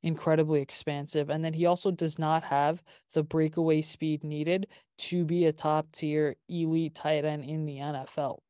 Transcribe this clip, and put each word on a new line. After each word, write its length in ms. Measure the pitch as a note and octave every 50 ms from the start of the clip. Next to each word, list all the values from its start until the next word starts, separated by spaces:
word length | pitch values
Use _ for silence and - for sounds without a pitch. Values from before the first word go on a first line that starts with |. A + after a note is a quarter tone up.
incredibly 600 | - E3 D#3+ D3+ - E3+ D#3+ D#3 D#3+ D3+ D#3 D3
expansive. 680 | C#3 - - - - - D3 C#3+ C#3+ D3 - D3+ D3 D3
And 160 | D3 D#3 D#3+
then 80 | E3 D#3+
he 140 | D#3+ E3+ E3+
also 240 | F3 F3+ - G3+
does 260 | F3+ E3+ F3 E3 D3+ -
not 260 | E3 D#3 D#3 D#3+ -
have 360 | - D3 C#3+ C#3+ D3 E3 F3 _ _ - - _ _ -
the 80 | D#3+
breakaway 600 | D#3 D#3 - E3 D#3 D#3 D#3 - E3+ D#3+ D#3 D#3
speed 420 | D#3 - - - - D#3 D3+ D3 C#3+
needed 420 | D3+ D3+ D3+ D3+ D#3+ F3 F#3+ G3 - - - _ _ _ -
to 260 | - - F3 F3+ F3
be 220 | D#3 E3+ F3 F3
a 80 | D#3+ D#3
top 380 | D#3 - D#3 D3+ D#3 D#3 D#3
tier 440 | - - - D3+ D3 D3+ D3+ D3 - _ _ _
elite 460 | E3+ F3 E3 D#3+ D#3+ D#3+ E3 D#3 D#3+
tight 280 | - - D3 D#3 D3+ D3
end 220 | D3+ D3+ D3 C#3+
in 200 | C3 D#3 D#3 D#3
the 140 | D3+ C#3+ C3+
N 160 | C#3 D3 D3+
F 220 | C3+ C3 - - -
L. 240 | D3 C#3 - - _ _